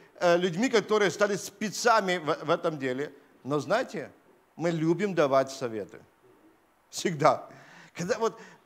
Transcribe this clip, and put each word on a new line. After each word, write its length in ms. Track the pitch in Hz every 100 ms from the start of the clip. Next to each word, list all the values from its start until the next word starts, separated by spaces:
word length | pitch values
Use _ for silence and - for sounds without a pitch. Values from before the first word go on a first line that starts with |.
| - -
э, 160 | 180 175
людьми, 320 | 185 165 262
которые 420 | 226 - 214 196
стали 260 | 147 208 202
спецами 800 | - - 208 - 233 226 196 180
в, 260 | 151 147
в 60 | 151
этом 280 | 175 175 151
деле. 360 | 135 127 147 - _ _
Но 160 | 127 147
знаете, 500 | 131 214 262 175 113 _ _ _ _ -
мы 140 | 165
любим 440 | 170 160 170 208
давать 360 | 170 143 135 135
советы. 500 | - 123 110 95 - - _ _ _ _ _ _ _ _
Всегда. 540 | - 214 151 147 113 - - - - -
Когда 260 | - 175 220
вот, 220 | 226 - - -